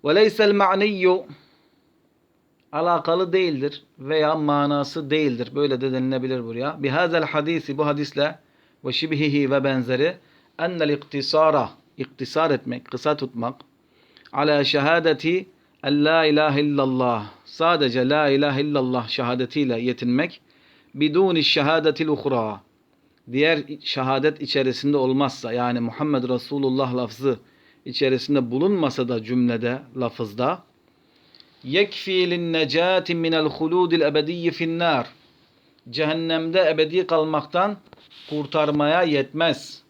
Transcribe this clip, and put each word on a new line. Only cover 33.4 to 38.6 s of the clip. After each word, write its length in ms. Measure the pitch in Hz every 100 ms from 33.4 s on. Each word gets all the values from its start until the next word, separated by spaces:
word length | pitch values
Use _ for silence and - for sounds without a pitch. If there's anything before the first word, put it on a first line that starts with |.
| 156
huludil 540 | - 160 175 180 165
ebediyyi 500 | 151 147 151 175 170
finnâr, 560 | - 165 165 170 139 120 - _ _ _ _ _ _ -
cehennemde 800 | 120 151 165 165 160 165 156 160
ebedi 360 | 160 156 175 185
kalmaktan 720 | 165 156 156 147 180 202 202 _ - _ - -
kurtarmaya 720 | 151 143 156